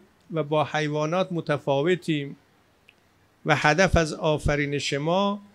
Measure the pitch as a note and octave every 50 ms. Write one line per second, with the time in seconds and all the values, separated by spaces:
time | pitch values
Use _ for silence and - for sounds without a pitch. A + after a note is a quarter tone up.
0 | - _ _ _ _ - F3 D#3 D3 C#3+ D#3 D3+ C#3 - - D3+ D#3 D3 D3 D3+
1 | D3+ D#3 F3 F#3 F#3 F#3 F3 E3 D#3 - C#3+ B2+ - D3+ C#3 C#3 D3 F3+ F#3 E3
2 | - E3+ D#3 D3 C#3 C#3+ - - _ _ _ _ _ _ _ _ _ _ _ _
3 | _ _ _ _ _ _ _ _ - D#3 D3 C3+ - D3+ D3+ E3+ F#3+ E3 - E3+
4 | E3 D3+ - - F3 D#3 D3+ - - - D3 C#3+ D3 C#3+ C#3+ C#3+ - - D3 C#3
5 | D3 E3 F3 F#3+ G3+ G3+ G3+ G3+ - -